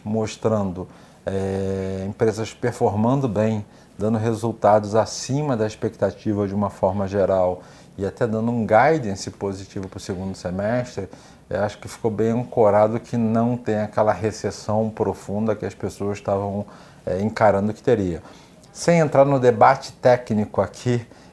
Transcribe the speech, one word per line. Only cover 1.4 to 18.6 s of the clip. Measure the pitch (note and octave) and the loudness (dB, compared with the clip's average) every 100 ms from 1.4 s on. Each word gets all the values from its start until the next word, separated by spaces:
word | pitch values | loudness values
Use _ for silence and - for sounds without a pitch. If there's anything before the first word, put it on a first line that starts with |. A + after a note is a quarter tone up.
| F#2+ F#2+ F#2+ F#2+ F#2+ F#2+ G2 | -2 -2 -2 -4 -4 -6 -6
empresas | G#2+ A2+ G#2+ A2 | 0 0 0 -6
performando | - A#2+ - A#2 G2+ A#2 C#3 C3 | -4 -4 0 0 2 2 2 0
bem, | G2 A2 A2 G2+ - - - | 0 0 -2 -6 -16 -20 -6
dando | G#2 A2+ | -2 0
resultados | A2+ G#2+ A2+ G#2+ G#2 G#2+ G2+ | 0 -2 -4 2 4 4 4
acima | A2 A#2+ - - C#3 D3+ A#2 | 0 0 -4 -4 -4 -2 -2
da | G#2+ | -4
expectativa | - A2 - G2 - A2 G#2 G2+ | -4 -6 -2 -4 -2 -2 -2 -2
de | |
uma | G2 G2+ | -2 -4
forma | - G2 G2 F#2+ | 0 -2 0 -2
geral, | G2+ F#2 F#2+ F2+ - - - - - | 0 2 2 2 -2 -10 -20 -18 -8
e | F#2+ | -6
até | - A#2+ | -2 -2
dando | A2 A#2 | 0 -2
um | A#2+ G2+ | -2 4
guidance | G#2+ C#3 D#3+ A2 G2 - | 4 6 2 -2 -6 -8
positivo | - G2+ F#2+ F#2+ G2+ F#2+ | -8 -8 -8 -10 -12 -10
pro | G2+ | -10
segundo | - F2+ F#2+ F#2 | -8 -8 -8 -8
semestre, | F#2 F#2 G#2 B2 A#2+ - F#2 - - - - | -6 -4 -2 -2 -4 -8 -12 -14 -20 -20 -8
eu | F#2 | -4
acho | G2+ - | -4 -6
que | - | -14
ficou | - A#2 | -6 -4
bem | G2+ A2+ | 0 0
ancorado | A#2 B2 - G#2+ G2+ A2 A2+ | 0 -2 2 4 6 4 2
que | - A#2+ | -4 -2
não | A2+ A2+ A#2 A#2+ | 0 2 0 -2
tem | - G#2+ | -2 -2
aquela | G#2 - G#2+ | -2 0 0
recessão | F#2 G#2+ G2+ G#2 - - G#2+ A2 | 0 -2 -4 -6 -6 -4 -2 -2
profunda | A2 G2 F#2 - G2+ A2+ G#2 | -2 -4 -4 -6 -2 -2 -2
que | G2 | -6
as | |
pessoas | - G2 - G2+ G2+ | -6 -8 -6 -6 -4
estavam, | - G2 G2+ G2+ G2+ - - - - | -2 -2 -2 -6 -8 -14 -20 -12 -6
é, | F2+ | -2
encarando | G#2+ G#2+ A2 G2 G#2 | -2 4 4 6 2
que | G#2+ | 0
teria. | - A2+ F#2+ E2 - - - - | 2 2 2 -4 -10 -20 -20 -20